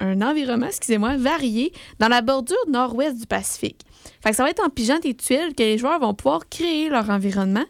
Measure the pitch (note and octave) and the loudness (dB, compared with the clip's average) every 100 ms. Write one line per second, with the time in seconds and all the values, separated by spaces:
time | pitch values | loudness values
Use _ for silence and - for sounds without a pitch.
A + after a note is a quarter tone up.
0 | F#3+ F#3+ A#3 D4+ C4 A#3+ B3 - - A3 | -2 0 0 0 0 -2 -2 -4 -2 0
1 | A3 C#4 B3+ E4 C4 A3 D4+ - - - | 0 0 0 0 0 -2 -2 -6 -18 0
2 | A3 A#3+ A#3 C4+ B3 G4+ G4+ B3 B3+ A#3 | 4 4 4 0 0 -2 0 0 0 0
3 | D4+ A#3+ A3+ G3 G3 - G#3 - - - | -2 -2 -4 -4 -4 -6 -6 -8 -20 -20
4 | - - A3 G#3+ C4 F4+ F4+ C4+ A3+ D#4 | -20 -4 -2 2 0 2 -2 0 0 0
5 | D#4+ A#3+ - C4 E4+ C4+ A3 G#3+ B3+ E4 | 0 -4 0 0 0 0 0 2 0 0
6 | A#3 G3+ C4+ D#4+ - - E4+ D#4 D#4 C4 | 0 0 0 0 -4 -4 -2 0 0 0
7 | G#3 G3+ G3 G3 F#3+ G3+ D4+ | 0 0 0 0 0 0 -2